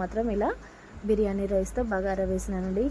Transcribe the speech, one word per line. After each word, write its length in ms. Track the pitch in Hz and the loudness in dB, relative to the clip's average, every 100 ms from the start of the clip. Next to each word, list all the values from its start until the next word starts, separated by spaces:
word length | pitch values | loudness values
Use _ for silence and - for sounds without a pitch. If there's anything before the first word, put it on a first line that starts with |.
మాత్రం 280 | 185 214 233 202 | -2 -2 0 2
ఇలా 140 | 262 523 - - - - 208 | 0 -2 -8 -20 -20 -6 0
బిర్యానీ 380 | 214 202 196 196 | 2 2 0 2
రైస్తో 300 | 190 190 254 233 | 2 2 -2 0
బగారా 340 | 190 196 190 190 | 0 0 0 0
వేసినానండి. 540 | 190 - 185 185 190 277 | 0 -2 -2 0 0 0